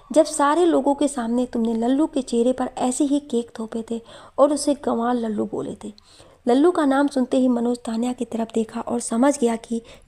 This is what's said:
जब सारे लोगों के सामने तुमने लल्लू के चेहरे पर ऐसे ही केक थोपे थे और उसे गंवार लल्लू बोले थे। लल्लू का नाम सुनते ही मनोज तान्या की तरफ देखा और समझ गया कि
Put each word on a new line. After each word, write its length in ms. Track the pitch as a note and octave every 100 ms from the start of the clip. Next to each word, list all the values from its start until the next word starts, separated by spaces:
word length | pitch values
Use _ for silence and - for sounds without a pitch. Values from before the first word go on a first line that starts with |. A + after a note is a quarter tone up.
| -
जब 120 | D4
सारे 400 | D#4 - C#4+ D#4
लोगों 300 | F4 C#4+ C4+
के 140 | C#4+ C#4+
सामने 380 | C4+ A3+ A#3+ B3
तुमने 280 | A#3+ A3+
लल्लू 320 | A3+ A#3 C4+ D#4
के 160 | C#4
चेहरे 300 | B3+ A#3 A#3+
पर 180 | B3+ B3+ -
ऐसे 260 | B3 B3
ही 160 | C#4+ C#4+
केक 320 | D4 A#3 A#3 -
थोपे 260 | A3 A#3 A3
थे 120 | A#3 - - - -
और 140 | C#4+
उसे 220 | C#4+ D4
गंवार 400 | C#4 - A#3 A#3
लल्लू 320 | B3 A3+ G#3+ A3
बोले 300 | A#3+ - -
थे। 80 | G#3+ - _ - - _ -
लल्लू 220 | B3+ E4
का 140 | F4
नाम 240 | C#4+ C4+ C#4+
सुनते 280 | C4 B3 C4+
ही 120 | B3+
मनोज 300 | A#3+ A#3 B3
तान्या 340 | - A3+ B3
की 120 | B3
तरफ 240 | A#3 A3 A3
देखा 260 | A3+ A3 A#3+
और 200 | - A#3+
समझ 380 | - A#3 C#4 C#4+
गया 180 | A#3 A3+
कि 260 | - A3+ - -